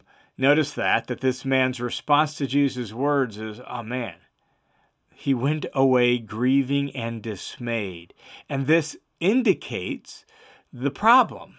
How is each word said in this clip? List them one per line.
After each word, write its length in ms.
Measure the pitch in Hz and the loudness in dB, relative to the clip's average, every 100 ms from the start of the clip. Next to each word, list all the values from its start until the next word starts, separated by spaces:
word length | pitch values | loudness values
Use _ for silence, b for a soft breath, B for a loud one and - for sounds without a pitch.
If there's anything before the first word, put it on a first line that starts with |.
| - b b - | -16 b b 0
notice 340 | 135 147 147 | 2 4 2
that, 360 | - 98 110 - | -2 0 0 0
that 120 | 120 | -2
this 240 | 131 127 | -2 -2
man's 380 | 135 131 127 120 | 0 0 0 -2
response 540 | 123 - - 143 151 - | -6 -6 0 2 2 -2
to 120 | 135 | -2
Jesus' 460 | 139 139 117 113 | 0 0 0 -6
words 440 | 110 143 143 123 104 | -4 0 0 0 -4
is, 220 | 110 107 123 | -8 -10 -10
"Oh, 160 | 123 | -10
man." 320 | 110 127 110 85 _ _ _ _ _ _ _ _ _ | -6 -6 -6 -10 _ _ _ _ _ _ _ _ _
He 200 | _ 143 | _ -2
went 320 | 127 135 156 139 | 0 2 -2 -2
away 460 | 135 135 127 123 123 | 2 4 6 4 2
grieving 760 | 110 110 127 139 131 143 139 135 | -2 -2 2 2 2 0 -2 -4
and 260 | 117 117 | -6 -6
dismayed. 920 | 110 95 - - 120 117 98 87 85 - B B - | -6 -8 -10 -10 -4 -4 -4 -8 -14 -20 B B -6
And 180 | 139 131 | -4 2
this 300 | 165 147 - _ _ | 2 2 -8 _ _
indicates 1040 | 175 247 220 156 - 110 92 143 - - _ b b b b | 0 2 4 2 -2 -6 -6 -8 -10 -20 _ b b b b
the 180 | 123 135 | -6 -4
problem. 640 | 147 214 254 190 101 80 | 0 4 6 4 -2 -14